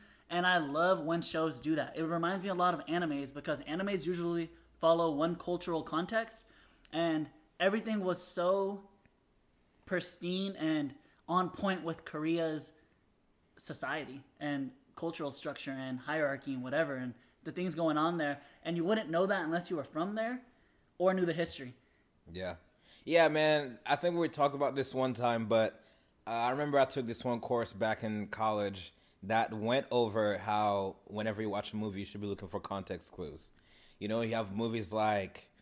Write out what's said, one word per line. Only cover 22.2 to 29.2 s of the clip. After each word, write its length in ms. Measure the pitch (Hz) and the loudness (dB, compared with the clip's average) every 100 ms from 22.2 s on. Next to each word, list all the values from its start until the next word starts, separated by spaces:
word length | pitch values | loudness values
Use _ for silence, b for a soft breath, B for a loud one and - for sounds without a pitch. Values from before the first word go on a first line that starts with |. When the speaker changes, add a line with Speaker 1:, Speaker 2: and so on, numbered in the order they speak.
| - | -14
Speaker 2:
Yeah. 240 | 85 92 82 _ B B B | -8 -6 -8 _ B B B
Yeah, 240 | - 165 156 | 2 6 6
man, 500 | 156 156 151 139 113 117 | 6 6 4 2 -6 0
I 100 | 147 | 2
think 200 | 175 170 | 2 2
we 120 | 165 | 0
talked 260 | 151 143 139 | 4 2 4
about 200 | 139 135 | 0 0
this 180 | 131 | -2
one 200 | 127 131 | 0 0
time, 320 | 117 120 117 110 | 2 2 2 4
but, 340 | 113 110 - b b b b - | 4 4 0 b b b b -6
uh, 40 | |
I 180 | 117 120 | 0 0
remember 280 | 135 147 139 | 0 2 4
I 60 | 131 | 4
took 220 | 143 117 | 2 -4
this 160 | 101 | -4
one 160 | 127 117 | -2 -2
course 340 | - 123 113 | 0 0 0
back 300 | 95 110 110 | 0 0 0
in 240 | 110 107 101 | -2 -4 -4
college 680 | - 110 107 101 98 90 b b b | -2 0 2 0 -4 -14 b b b